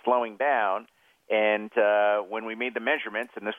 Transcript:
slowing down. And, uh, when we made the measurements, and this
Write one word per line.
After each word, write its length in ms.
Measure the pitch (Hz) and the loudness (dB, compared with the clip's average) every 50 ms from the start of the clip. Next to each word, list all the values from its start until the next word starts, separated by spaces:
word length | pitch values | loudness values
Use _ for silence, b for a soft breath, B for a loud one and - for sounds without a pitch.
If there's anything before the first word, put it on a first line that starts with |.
| - | 0
slowing 320 | 120 123 123 120 113 107 | 0 2 2 0 -2 -4
down. 520 | 101 131 147 139 120 107 98 95 107 117 - b b b b b b b - | -2 0 0 2 2 2 2 0 -2 -4 -10 b b b b b b b -2
And, 420 | 104 107 107 107 107 107 107 107 - | 0 2 2 2 2 0 -2 -2 0
uh, 460 | 113 104 104 104 104 104 104 104 104 101 | 2 4 4 4 4 4 4 2 2 0
when 160 | 92 107 113 110 | -4 -6 -8 -6
we 120 | 113 110 | -6 -6
made 180 | 113 120 127 117 | -6 -6 -6 -6
the 80 | 120 | -4
measurements, 500 | 113 117 151 151 - 113 104 110 123 123 - | -2 -2 -2 -2 -4 -6 -6 -6 -6 -6 -10
and 100 | 110 101 | -10 -8
this 80 | 104 98 | -6 -6